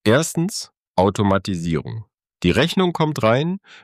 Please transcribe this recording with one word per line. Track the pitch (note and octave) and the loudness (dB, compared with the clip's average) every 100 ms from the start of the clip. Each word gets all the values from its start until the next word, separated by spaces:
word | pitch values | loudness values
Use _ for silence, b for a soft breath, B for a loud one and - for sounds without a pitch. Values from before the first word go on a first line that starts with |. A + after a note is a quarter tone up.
Erstens, | G#2+ B2+ E3 - F3+ - - _ _ | 2 2 2 -2 -4 -6 -14 _ _
Automatisierung. | - G2 G2 G2+ G2 G2 F2+ E2+ D2+ - A#1 - _ _ _ | 0 0 2 2 0 -2 -6 -4 -4 -6 -12 -14 _ _ _
Die | F2 | 0
Rechnung | E2 E3 - F#3 | 2 2 0 -2
kommt | E3 D#3 C3+ | 0 -2 0
rein, | A2 B2 D#3+ F#3+ B B | 2 2 0 -6 B B